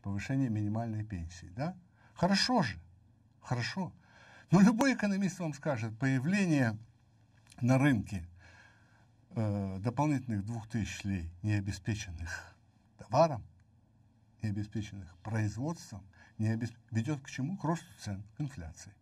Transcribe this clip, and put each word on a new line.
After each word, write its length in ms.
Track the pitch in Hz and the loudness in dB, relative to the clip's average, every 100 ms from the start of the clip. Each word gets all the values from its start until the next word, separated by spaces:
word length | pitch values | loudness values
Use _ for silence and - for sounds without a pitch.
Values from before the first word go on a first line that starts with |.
повышение 460 | 98 101 98 135 131 | -4 -6 -2 -2 0
минимальной 540 | 107 104 110 117 107 | 0 0 -2 -4 -6
пенсии, 440 | 107 92 85 - - 92 | -6 -6 -8 -12 -14 -6
да? 200 | 156 - - _ - | -6 -6 -20 _ -20
Хорошо 480 | - 180 196 - 247 | -2 2 4 4 4
же, 180 | 127 - - - _ _ _ _ | 2 -2 -14 -20 _ _ _ _
хорошо. 500 | - 120 117 - 180 - _ - - - - | -6 -4 -4 -4 -8 -10 _ -20 -20 -20 4
Но 80 | 175 | 8
любой 320 | 202 226 277 | 10 8 4
экономист 460 | 240 208 190 196 180 | 4 0 2 0 -2
вам 140 | 165 | -6
скажет, 440 | 139 160 127 113 110 | -4 -2 -2 -2 -2
появление 800 | 135 131 143 202 185 147 117 104 - _ _ _ _ _ _ - | 2 2 2 2 4 4 4 0 -10 _ _ _ _ _ _ -2
на 160 | 117 131 | 4 6
рынке, 480 | 143 117 - 95 82 - - - - - _ _ _ _ _ | 6 4 0 -6 -8 -18 -20 -20 -20 -20 _ _ _ _ _
э, 480 | - 110 101 98 95 | -4 -2 -2 -4 -4
дополнительных 680 | 107 - 147 139 120 104 98 | -4 0 0 0 -2 -4 -4
двух 220 | 117 - | -8 -4
тысяч 360 | 117 95 - | -4 -4 -4
лей, 280 | 101 95 82 85 | -4 -4 -4 -4
не 120 | 107 | -2
обеспеченных 1000 | 104 101 90 - 107 92 80 82 - - - _ _ _ _ | 0 -2 -6 -4 -4 -6 -10 -8 -10 -12 -20 _ _ _ _
товаром, 460 | - 131 165 127 - _ _ _ _ _ _ _ _ _ | 0 4 4 2 -8 _ _ _ _ _ _ _ _ _
не 60 | 110 | -4
обеспеченных 680 | 104 104 110 104 101 87 - | -4 -6 -8 -8 -12 -16 -14
производством, 800 | 104 113 107 110 143 170 - 101 - - - - | -6 -2 -2 -2 -6 -6 -12 -16 -16 -20 -20 -4
не 120 | 107 | -2
обес-, 240 | 110 117 - _ | 0 -4 -10 _
ведёт 300 | 110 113 151 | -2 -2 -4
к 80 | - | -6
чему? 280 | - 135 196 | -6 -6 -4
К 60 | |
росту 240 | - 170 - - | -2 -4 -6 -12
цен, 240 | - 98 104 - | -8 -8 -10 -8
к 40 | |
инфляции. 520 | 143 - 85 - - - | -8 -8 -12 -14 -20 -20